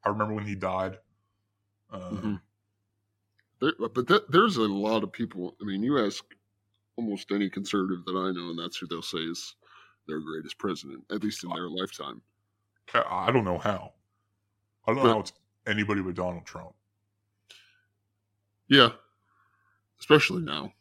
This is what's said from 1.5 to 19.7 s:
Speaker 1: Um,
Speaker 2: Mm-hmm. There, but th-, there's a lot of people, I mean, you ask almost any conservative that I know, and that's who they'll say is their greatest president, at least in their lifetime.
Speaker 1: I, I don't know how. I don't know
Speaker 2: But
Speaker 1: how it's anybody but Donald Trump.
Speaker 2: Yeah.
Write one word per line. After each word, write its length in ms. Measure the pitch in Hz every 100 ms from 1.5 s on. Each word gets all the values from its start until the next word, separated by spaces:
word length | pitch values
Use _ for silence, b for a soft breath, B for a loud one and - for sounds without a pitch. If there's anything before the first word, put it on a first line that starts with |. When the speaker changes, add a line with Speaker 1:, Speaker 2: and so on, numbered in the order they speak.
| _ _ _ _
Speaker 1:
Um, 100 | 95
Speaker 2:
Mm-hmm. 340 | 90 104 107 98 _ _ _ _ _ _ _ _ _ _ _ _
There, 280 | 143 - 113
but 180 | 107 123
th-, 140 | 196 -
there's 260 | 151 226 175
a 40 |
lot 420 | 107 98 107 113
of 80 | 98
people, 440 | - 113 92 87 -
I 40 | 101
mean, 180 | 95
you 160 | 117 143 104
ask 180 | 95 - - _ _ _ _ _ -
almost 360 | 117 98 -
any 180 | 101 98
conservative 560 | 98 98 101 95 92 87
that 60 | 92
I 160 | 92
know, 200 | 90 85
and 80 | 85
that's 180 | 85 -
who 100 | 87
they'll 140 | 82
say 160 | - 85
is 380 | 82 85 - - b b b b -
their 120 | 78
greatest 360 | 78 78 78 -
president, 460 | 104 80 71 67 67
at 100 | 104
least 200 | 104 110
in 60 | 90
their 180 | 82 87
lifetime. 540 | 87 98 - 71 57 _ _ _ _ _ _ -
Speaker 1:
I, 340 | 120 - 92 95
I 40 |
don't 120 | 127
know 140 | 101 87
how. 360 | 104 98 - _ _ _ _ _ _ _ _ _ -
I 60 |
don't 40 | 135
know 60 |
Speaker 2:
But 100 | 127
Speaker 1:
how 60 | 110
it's 140 | 95 - _ _ -
anybody 340 | 107 104 101
but 120 | 92 90
Donald 300 | 90 87 82
Trump. 280 | 87 82 _ _ _ _ _ _ _ _ b b b b _ _ _ _ _ _ _ _
Speaker 2:
Yeah. 220 | 139 117 - _ _ _ _ _ _ _